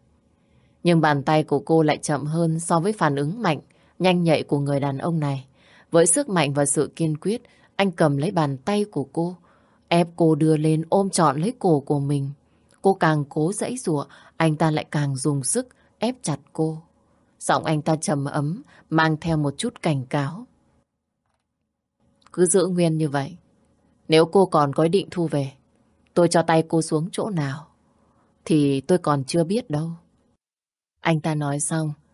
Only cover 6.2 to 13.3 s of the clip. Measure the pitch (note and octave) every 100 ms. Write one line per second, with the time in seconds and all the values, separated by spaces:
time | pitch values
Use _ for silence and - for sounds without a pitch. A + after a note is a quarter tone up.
6.2 | C#4+ F#3 D3 C#3 C#3+ - C#3+ - D#3+ D3+
7.2 | F3+ A#3+ - _ _ - G3 - D#3+ C#3
8.2 | E3 F3+ D3 C3+ - G#3 G#3 D#3 C3+ -
9.2 | E3+ F3+ _ _ _ _ - E3+ E3+ -
10.2 | E3 D#3 D#3 D#3 D#3 D#3 E3 G3 G3 F#3+
11.2 | D#3+ C3+ D#3+ - F#3+ D3+ C3+ D3 C#3 C#3+
12.2 | C#3 C#3+ _ _ _ _ G3 F#3+ E3 D#3
13.2 | C#3+